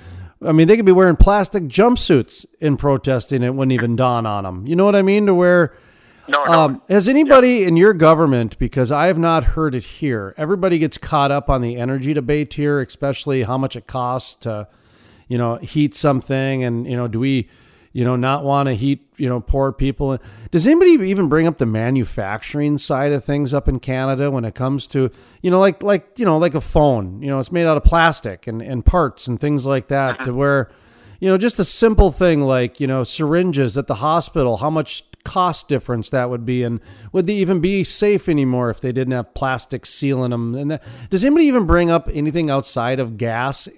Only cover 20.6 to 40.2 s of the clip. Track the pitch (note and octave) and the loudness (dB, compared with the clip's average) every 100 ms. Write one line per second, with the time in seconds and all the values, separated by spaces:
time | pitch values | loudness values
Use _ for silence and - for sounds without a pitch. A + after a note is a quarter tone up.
20.6 | G3 E4 F#4 D#4 F#3 G3 D#3+ D3+ E3 D#3 | 4 6 6 6 4 0 2 2 2 0
21.6 | A#2 A2 A#2 C3 G#2+ - G2 G#2+ - D3 | -2 -2 0 0 -2 -6 -8 -8 -8 -4
22.6 | D3 D3 - C3+ C#3+ C#3+ - C#3+ C#3 C#3+ | -2 -2 -2 -2 0 -2 -2 -4 -2 -2
23.6 | - C3 - C3 C3+ C3+ C#3+ C3+ A2+ - | -2 -2 -4 -4 -2 -2 -2 -4 -6 -4
24.6 | B2+ C#3 - C#3 B2+ - - _ F3+ F3+ | -4 -4 -4 -2 -2 -4 -20 _ 0 4
25.6 | G3 - G#3 G3 - - G#3 D#3 E3+ D3 | 2 2 0 0 -2 -2 0 2 2 -2
26.6 | - E3 D3 A#2+ F#2 G2 C#3 C3+ B2+ E3+ | -2 2 2 2 -4 -8 -6 -6 -4 -2
27.6 | E3 D3+ - E3+ E3 D3 A#2 F2+ - A2+ | 0 2 2 4 2 0 -8 -10 -10 -10
28.6 | A#2 B2+ - F3+ C#3+ - B2+ A#2 D3 D3 | -8 -2 0 2 0 -4 -8 -4 -2 -2
29.6 | C3+ C3+ - C#3 C3+ B2 B2+ B2 C#3+ C#3 | -2 -4 -2 -4 -2 -4 -6 -2 0 0
30.6 | A#2+ _ _ _ - - F#3+ F#3 A#3 - | -2 _ _ _ -20 -4 0 2 0 -2
31.6 | F3+ - A3+ G#3 G3 - F3+ D3+ C3+ C3 | -4 2 2 4 2 4 2 2 2 0
32.6 | A#2+ - C3+ C3 A#2+ - D3+ E3+ F#3 C#3+ | -2 -4 -4 -2 -4 -4 -2 0 0 0
33.6 | B2+ C3+ - A2 D3 E3+ - E3 B2+ G#2+ | -2 -2 -6 -4 -2 -2 -2 -2 -2 -2
34.6 | D3 D#3 D3 - - - - F#3+ F3+ D#3+ | -2 -4 -6 -10 -18 -20 -8 -2 -2 -2
35.6 | - C3+ - A#2+ G#2+ C3+ B2 A#2+ A2+ B2 | -4 -4 -4 -8 -4 -4 -4 -6 -4 -2
36.6 | A#2+ A#2 - - G#2+ F#3+ F3 G#3 F3+ F#3 | -2 -4 -10 -20 -8 -4 -2 0 0 0
37.6 | F3+ G3 E3+ - G#3 G3+ - D3+ C3 B2+ | 0 0 -2 -2 0 0 0 0 0 0
38.6 | A#2+ A2 B2+ B2 B2+ B2+ A2+ - C3+ B2 | -2 -4 -6 -4 -4 -4 -6 -6 -6 -6
39.6 | - B2+ - - C#3 C3 | -8 -12 -10 -6 -2 -2